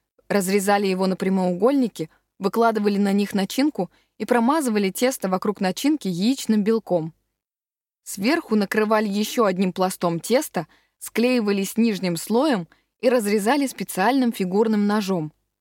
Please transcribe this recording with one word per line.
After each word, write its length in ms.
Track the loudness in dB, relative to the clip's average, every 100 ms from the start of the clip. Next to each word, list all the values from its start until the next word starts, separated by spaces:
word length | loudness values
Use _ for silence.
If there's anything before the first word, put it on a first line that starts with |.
| _ _ -4
разрезали 580 | -2 2 0 2 2 2
его 200 | 0 0
на 100 | 0
прямоугольники, 920 | 0 0 0 2 2 2 0 -4 -10 _ _ -6
выкладывали 600 | -4 2 2 2 0 2
на 140 | 2
них 220 | 2 0
начинку 560 | -2 -2 0 -2 0 -8 _ _ -10
и 60 |
промазывали 680 | 0 2 2 2 0 0 0
тесто 380 | 0 -2 -2 -2
вокруг 320 | -2 -2 -2
начинки 480 | -2 -2 -2 -2 -2
яичным 560 | -2 0 0 0 0
белком. 500 | 2 0 0 -2 -4 -12 _ _ _ _ _ _ _ _
Сверху 520 | -16 -6 -2 -2 0 -2
накрывали 520 | 0 0 2 2 0
еще 360 | -2 -2 0
одним 280 | 0 2 -2
пластом 460 | 0 -2 0 -2 -2
теста, 460 | 0 0 0 -6 -8 _ _ _
склеивали 680 | -8 0 2 2 0 -2
с 120 | -2 0
нижним 400 | 0 0 -4 -4
слоем 520 | -2 0 2 0 -4 _ _ _
и 80 | 0
разрезали 580 | 2 2 0 2 0 0
специальным 680 | -4 -8 -2 2 2 0
фигурным 540 | 0 -2 2 2 2 0
ножом. 460 | 0 -2 -4 -4 _ _ _